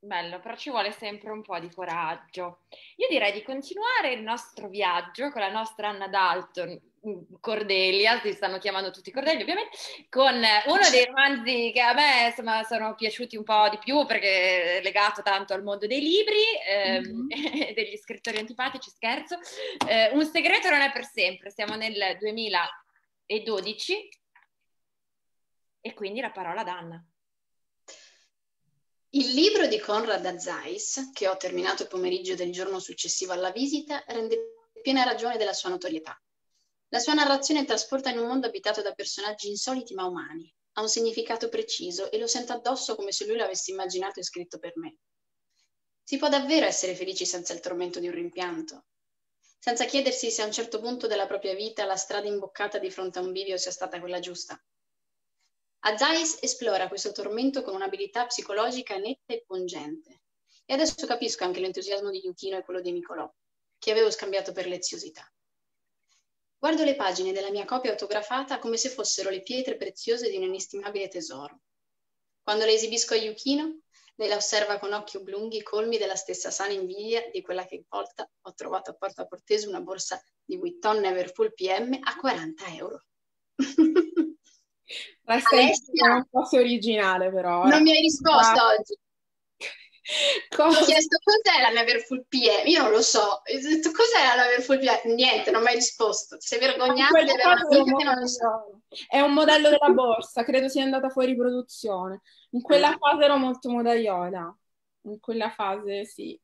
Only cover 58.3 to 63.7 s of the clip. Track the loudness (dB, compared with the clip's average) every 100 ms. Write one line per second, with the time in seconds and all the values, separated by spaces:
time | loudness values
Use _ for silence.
58.3 | -4 -6 -2 -2 -2 -8 -8 -6 -8 _
59.3 | -10 _ -8 -8 -8 -10 -12 -16 _ _
60.3 | _ _ _ _ 0 0 -2 -6 -4 -4
61.3 | -4 -4 -4 -6 -6 -6 -6 -6 -8 -10
62.3 | -10 -8 -8 -8 -8 -6 -8 -8 -12 -12
63.3 | _ _ _ _